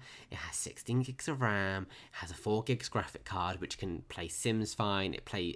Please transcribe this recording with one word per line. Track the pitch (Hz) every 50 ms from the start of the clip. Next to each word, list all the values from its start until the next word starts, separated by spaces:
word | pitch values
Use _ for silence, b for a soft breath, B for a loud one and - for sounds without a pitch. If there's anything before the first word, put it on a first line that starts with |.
| B B B B B B
it | -
has | - - - -
sixteen | - - - - - - - 117 127
gigs | 127 131 131 - -
of | 165 151 135
ram, | 127 110 104 101 98 95 95 95 95 B B B B B -
it |
has | - 90 82
a | 85
four | - - 107 107 110
gigs | 113 - 127 120 - -
graphic | - 110 98 - - - -
card, | - - 92 87 90 90 90
which | 90 - - -
can | 104 95 85 - -
play | - - - 85
Sims | 85 - - - 120 110 110 107 107 -
fine. | - 110 101 101 98 95 92 -
It | - -
play, | - - 98 90 85 -